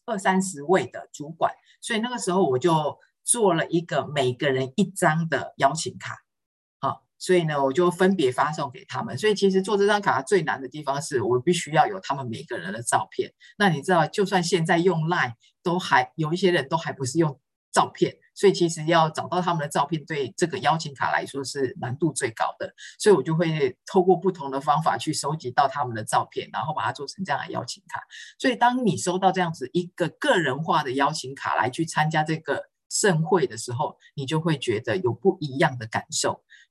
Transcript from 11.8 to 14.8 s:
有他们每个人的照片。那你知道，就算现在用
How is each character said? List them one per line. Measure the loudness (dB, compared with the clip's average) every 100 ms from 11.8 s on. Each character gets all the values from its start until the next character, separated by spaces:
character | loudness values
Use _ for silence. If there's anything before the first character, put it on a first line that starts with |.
有 | 2 0
他 | -6
们 | -6
每 | -6 -10
个 | -8 -8
人 | -8
的 | -8
照 | -2 -2 -2
片。 | -6 -8 _ -20 0
那 | 2
你 | 2
知 | 2
道， | 2 2
就 | 0
算 | 0 0
现 | 2 0
在 | 2
用 | 4